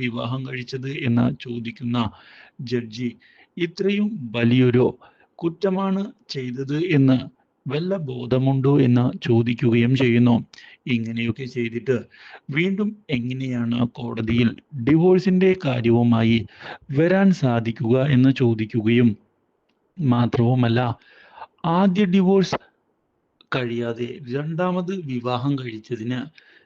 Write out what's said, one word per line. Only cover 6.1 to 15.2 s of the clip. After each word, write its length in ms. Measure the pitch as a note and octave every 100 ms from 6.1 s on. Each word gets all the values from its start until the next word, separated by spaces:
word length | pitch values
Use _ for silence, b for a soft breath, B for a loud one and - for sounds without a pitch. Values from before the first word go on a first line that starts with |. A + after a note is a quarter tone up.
| - -
ചെയ്തത് 440 | C#3+ B2+ B2 C3+ D3+ F3+ D3
എന്ന് 200 | C3+ B2+ - - _ _ -
വല്ല 260 | D3 F3+ G3 C#3+
ബോധമുണ്ടോ 680 | B2 A#2+ B2+ C3+ C3+ C3+ C#3+ B2+
എന്ന് 160 | B2 B2 - B2+
ചോദിക്കുകയും 680 | A#2 A#2 A#2 A#2 A#2 A#2+ C3
ചെയ്യുന്നു. 320 | B2+ A#2 A#2+ A#2 - B B B - A#2+
ഇങ്ങനെയൊക്കെ 500 | A2+ A#2 A#2 A2 B2
ചെയ്തിട്ട് 420 | B2 A#2+ A#2 A2+ A#2+ - B B B - C#3+
വീണ്ടും 340 | F#3 G3 G#3 - - B2+
എങ്ങനെയാണ് 600 | B2 C3 C3 A#2+ A#2 A#2+ A#2+ -
കോടതിയിൽ 520 | A#2+ A#2 A2 A#2+ A2+ - _ C#3 A#2
ഡിവോഴ്സിന്റെ 640 | D#3+ F3+ F#3